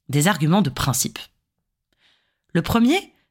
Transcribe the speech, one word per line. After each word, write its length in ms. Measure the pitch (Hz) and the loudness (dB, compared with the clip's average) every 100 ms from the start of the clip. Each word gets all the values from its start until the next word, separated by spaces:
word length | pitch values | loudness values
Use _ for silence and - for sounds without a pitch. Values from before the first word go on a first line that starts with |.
| - | -4
des 180 | 143 165 | 0 0
arguments 360 | 170 156 196 | 0 2 2
de 80 | 139 | 0
principe. 480 | - 135 120 - - - _ _ _ _ _ _ _ _ _ _ _ _ | -2 -2 -2 -4 -10 -20 _ _ _ _ _ _ _ _ _ _ _ _
Le 120 | 165 | -2
premier, 500 | 165 233 240 370 - _ _ | 0 2 4 2 -2 _ _